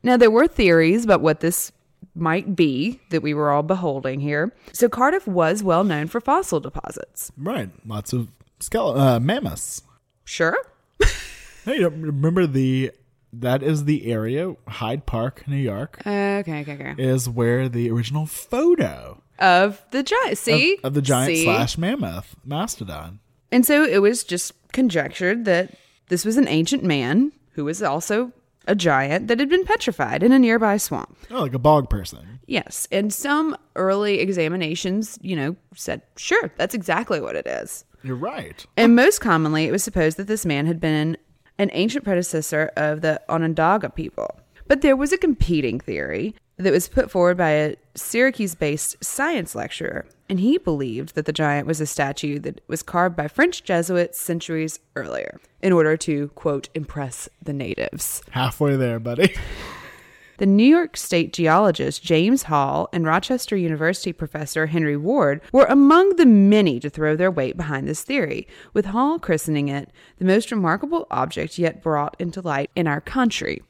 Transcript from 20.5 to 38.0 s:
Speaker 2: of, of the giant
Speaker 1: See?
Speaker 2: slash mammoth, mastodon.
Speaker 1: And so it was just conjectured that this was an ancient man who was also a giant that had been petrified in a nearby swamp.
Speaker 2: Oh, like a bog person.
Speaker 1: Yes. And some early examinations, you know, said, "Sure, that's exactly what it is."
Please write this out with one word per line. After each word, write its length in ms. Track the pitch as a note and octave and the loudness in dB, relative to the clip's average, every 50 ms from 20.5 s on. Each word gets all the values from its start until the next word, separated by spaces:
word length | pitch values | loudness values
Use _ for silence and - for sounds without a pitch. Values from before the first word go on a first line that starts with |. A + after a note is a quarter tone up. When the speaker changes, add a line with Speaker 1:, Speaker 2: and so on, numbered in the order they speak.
| D3+ - C4+ F4 G4+ G4 | 2 2 4 2 0 0
Speaker 2:
of, 80 | - | -2
of 80 | C3 C#3 | -2 -2
the 80 | D3 | -2
giant 340 | C#3 B2+ C#3 B2 C3 - E3 | 0 2 2 2 2 0 0
Speaker 1:
See? 80 | E3 E3 | 0 2
Speaker 2:
slash 320 | E3+ F3 A3 A#2+ B2 - | 2 2 0 0 -2 -2
mammoth, 580 | D#3+ E3 F#3+ B3+ D4 F#3 F2+ E2 F2+ - - - _ _ | -4 -2 -2 -2 -4 -4 -6 -8 -12 -14 -16 -20 _ _
mastodon. 760 | B2 C#3+ D3+ G3 - - - A2+ F#2 D2+ D2 D#2 E2+ F#2+ G#2 _ _ _ _ _ _ | -10 -6 -6 -6 -6 -8 -10 -12 -12 -12 -14 -14 -16 -18 -20 _ _ _ _ _ _
Speaker 1:
And 140 | - B3 B3 | 2 2 4
so 180 | - D4 D4 D#4 | 6 4 4 4
it 140 | C4+ D#3+ G3+ | 4 4 4
was 260 | G3 G#3 A#3+ A#3 - | 4 4 2 0 -6
just 280 | - F3 F3+ - - - _ _ _ | -6 -6 -6 -6 -10 -12 _ _ _
conjectured 720 | - - C4 A#3+ E3+ E3 C#3 C3 - - F#3 F3+ G#3 A#3+ A#3 | -2 0 0 2 2 0 -4 -4 -6 -4 -2 -2 -2 -2 0
that 300 | G#3 F3+ E3+ F#3 - - _ _ _ _ _ _ _ | 0 2 2 0 -4 -8 _ _ _ _ _ _ _
this 160 | F3+ F3 - | -4 -2 -2
was 140 | G#3+ A3 C4+ | 0 2 2
an 100 | C4+ - | 4 4
ancient 340 | D3+ D#3 E3 - C4+ C4+ | 4 0 2 2 0 0
man 500 | - F3+ D3+ C#3 B2 B2 D3+ G#3 C4+ D4 - _ _ _ _ | 0 0 0 0 0 2 2 2 2 2 -2 _ _ _ _
who 120 | - C#3+ | -6 -6
was 160 | C#3+ E3 G3 | -6 -4 -4
also 500 | G#3 D#3 C#3 D#3+ E3 - G#3 A3 B3 B3 - _ _ _ _ _ _ | -2 -2 -2 -2 -2 -2 -2 -2 -2 -4 -8 _ _ _ _ _ _
a 80 | - G3+ | -2 0
giant 540 | G3+ F3 E3+ C#3+ C3 C3+ C#3 D3+ F#3 - G#3+ | 2 4 2 2 2 2 0 -2 -2 0 0
that 100 | A#3 A#3 | 0 0
had 120 | C#4+ C#4 | 2 2
been 140 | E4 F#4 F#4 | 2 0 2
petrified 560 | - G#4+ A#4 - - G3 - - - - - | 0 -2 0 0 -4 -2 -2 -4 -2 0 2
in 100 | F#3 A#3+ | 4 6
a 60 | C4 C4+ | 8 8
nearby 400 | B3+ A#3 A3+ A#3 A3+ G#3+ G3+ G#3 | 6 6 4 4 2 2 2 0
swamp. 360 | - - D#3+ A2 - _ - _ - - | -2 -4 -6 -8 -8 _ -18 _ -20 -10
Speaker 2:
Oh, 120 | A#3 B3+ | -6 -4
like 100 | E3+ C3+ A#2+ | -4 -4 -4
a 40 | B2+ | 2
bog 320 | A#2+ D3+ D#3 D3 C3 - | 4 6 6 6 4 2
person. 500 | G#2+ G2+ F#2 - - B1 - F#2 A2+ C3 _ | -2 -4 -4 -8 -14 -18 -20 -20 -20 -20 _
Speaker 1:
Yes. 420 | - C4+ G3+ - - - - - - | -4 -4 -4 -4 -6 -10 -10 -8 -2
And 220 | - G3 G3+ G#3+ | -2 -2 -2 -2
some 420 | G3+ - - C#4 C#4+ D4+ D#4+ D#4 - - _ _ _ | -4 -4 -2 -2 0 0 0 -2 -4 -8 _ _ _
early 440 | - F#3 F#3+ G3 G3+ G#3 G#3 G3+ - | -2 0 0 0 0 0 -2 0 0
examinations, 960 | - F#3+ G3 F3+ D#3+ D#3 E3+ F#3 E3+ D3+ E3+ E3+ - F#3+ F#3 G#3+ G#3+ G#3 - - | 0 -2 0 -2 -2 -2 -2 -4 -4 -4 -6 -6 -4 -4 -4 -4 -4 -6 -10 -14
you 160 | - F#3 F#3 | -8 -6 -6
know, 200 | D#3 C3+ C#3+ F3+ _ _ _ - | -4 -4 -4 -6 _ _ _ -18
said, 260 | - - - - - _ _ _ | -12 -10 -10 -10 -10 _ _ _
"Sure, 340 | - - - - A#4 A4 - _ | -14 -6 -2 -2 -2 -2 -4 _
that's 180 | - - F3 - | -4 -4 -4 -4
exactly 460 | A3+ F3 - E3+ F3 A#3 - - D3+ | -8 -4 -2 -2 -4 -2 -4 -4 -4
what 160 | B2 A1+ - | -4 -6 -8
it 100 | D2+ - | -6 -6
is." 380 | - B1+ A#1+ - - - - _ _ _ _ | -6 -8 -8 -10 -12 -16 -18 _ _ _ _